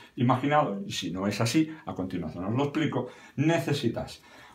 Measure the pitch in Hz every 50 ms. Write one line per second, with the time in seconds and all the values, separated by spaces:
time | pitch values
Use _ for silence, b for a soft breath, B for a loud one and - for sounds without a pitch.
0 | B B B 131 123 127 117 120 139 143 147 151 - - 101 98 98 104 - -
1 | 92 80 85 92 98 104 104 - 113 117 - 160 156 - B B B B - 95
2 | 92 101 92 85 78 80 - 87 92 104 117 131 143 147 - 156 151 120 123 120
3 | - B B B B B B 135 143 160 170 165 - 139 135 - 120 113 - -
4 | - - - - B B B B B B